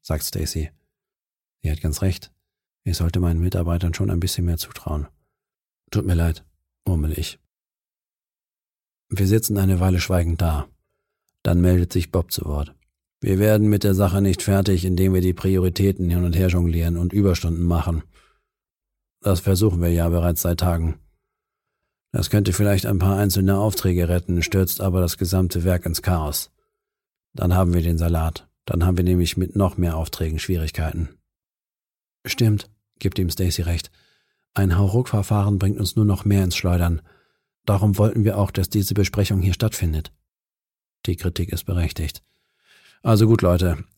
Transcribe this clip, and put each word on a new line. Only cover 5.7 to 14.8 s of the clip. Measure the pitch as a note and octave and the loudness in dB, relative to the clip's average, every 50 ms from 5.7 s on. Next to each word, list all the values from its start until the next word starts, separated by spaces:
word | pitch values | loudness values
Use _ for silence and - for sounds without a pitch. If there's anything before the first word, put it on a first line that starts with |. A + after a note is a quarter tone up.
| _ _ _ - | _ _ _ -4
„Tut | - G#2 - | -4 -2 0
mir | G2 F2 | 0 0
leid“, | E2 E2 E2 D#2+ - - _ _ _ _ _ _ _ - | 2 2 0 -2 -4 -10 _ _ _ _ _ _ _ -4
murmel | G2 F2+ D#2+ D2 D2+ D2+ D2 | -2 0 0 0 -2 -2 -4
ich. | D#2 - - _ _ _ _ _ _ _ _ _ _ _ _ _ _ _ _ _ _ _ _ _ _ _ _ _ _ _ _ _ _ _ _ _ _ - | -6 -8 -10 _ _ _ _ _ _ _ _ _ _ _ _ _ _ _ _ _ _ _ _ _ _ _ _ _ _ _ _ _ _ _ _ _ _ -10
Wir | G2+ G2 G2 | -4 -2 0
sitzen | F#2+ G#2+ A2+ - - G#2+ G2 | 2 2 2 0 0 -2 0
eine | F#2+ F#2+ F#2 F2 | 2 2 2 2
Weile | F2+ F#2+ F#2 E2+ | 2 2 2 0
schweigend | - - F#2 F2 E2+ E2+ E2 - | 0 0 0 0 0 0 0 0
da. | F2+ D#2+ D2+ D2 - - _ _ _ _ _ _ _ _ _ _ _ _ _ _ - | 0 0 0 -2 -6 -8 _ _ _ _ _ _ _ _ _ _ _ _ _ _ -2
Dann | - F2 F2 | 0 2 4
meldet | F2 F2+ F2+ F2+ F2 F2 - | 4 4 4 4 2 0 -2
sich | F#2 D#2+ - - | -4 -4 0 -2
Bob | F2 E2+ - | -2 -2 -2
zu | - - - | -6 -8 -6
Wort. | D2+ D2 D2 C#2+ - - _ _ _ _ _ _ _ _ - | -4 -4 -4 -4 -6 -10 _ _ _ _ _ _ _ _ -8
„Wir | - - F#2+ F#2 | -2 -2 0 2
werden | G#2 G#2+ G#2+ G#2 G#2+ G#2+ | 4 4 4 4 4 2
mit | G#2 G2 - | 2 2 2
der | G2+ F#2+ | 2 2
Sache | F#2+ G2+ F#2 F#2+ G2 G2 | 4 2 2 2 2 2
nicht | G2 F2+ - - | 2 0 0 0
fertig, | - G2 G2 G2 G2+ F#2+ F2 | 0 0 2 2 2 0 0